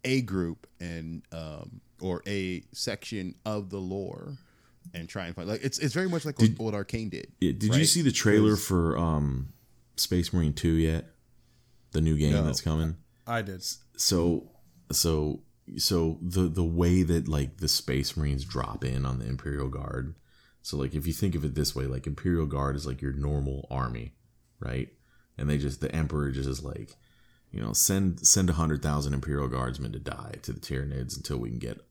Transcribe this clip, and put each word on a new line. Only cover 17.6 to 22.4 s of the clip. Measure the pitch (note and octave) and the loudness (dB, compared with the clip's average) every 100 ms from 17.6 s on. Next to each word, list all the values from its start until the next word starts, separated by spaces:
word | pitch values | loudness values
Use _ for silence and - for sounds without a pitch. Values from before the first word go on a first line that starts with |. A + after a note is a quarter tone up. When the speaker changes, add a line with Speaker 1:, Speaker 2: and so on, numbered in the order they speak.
| D2+ | 0
Speaker 2:
Space | - - C2+ C2+ - | 0 0 0 0 0
Marines | D2 C2+ | 0 0
drop | C2+ B1+ - - | -2 -4 -4 -4
in | C2 B1+ C2+ | -2 0 0
on | B1+ | -2
the | A1+ | -4
Imperial | C2 C#2+ C#2+ C2+ | -4 -4 -4 -4
Guard. | C2 C2+ C2 C2+ E2 _ _ _ _ | -4 -6 -6 -6 -10 _ _ _ _
So, | - D2 | -6 -4
like, | C2 | -2
if | D2+ D2+ | -2 -2
you | |
think | D#2 G2+ | 0 0
of | D#2+ | 0
it | C#2+ | -2
this | C2+ C#2+ | 0 -2
way, | C2 C2+ | -2 -4
like, | C2 D2 | -4 -6
Imperial | C#2 F2+ E2+ | -2 0 2